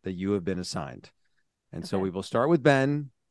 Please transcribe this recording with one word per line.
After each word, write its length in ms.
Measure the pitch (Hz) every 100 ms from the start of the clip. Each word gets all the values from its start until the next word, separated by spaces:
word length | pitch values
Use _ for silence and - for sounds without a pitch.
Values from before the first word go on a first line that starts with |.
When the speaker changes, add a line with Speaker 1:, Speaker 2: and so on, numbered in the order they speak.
Speaker 1:
that 80 | 95
you 180 | 90 95
have 120 | 101
been 160 | 85 90
assigned. 500 | 90 - 69 60 - _ _ _ _ _ _
And 120 | 82 -
so 100 | 98
Speaker 2:
Okay. 80 |
Speaker 1:
we 60 | 95
will 120 | 90
start 260 | - 117 143
with 140 | 170
Ben. 480 | 143 135 135 147 143 - _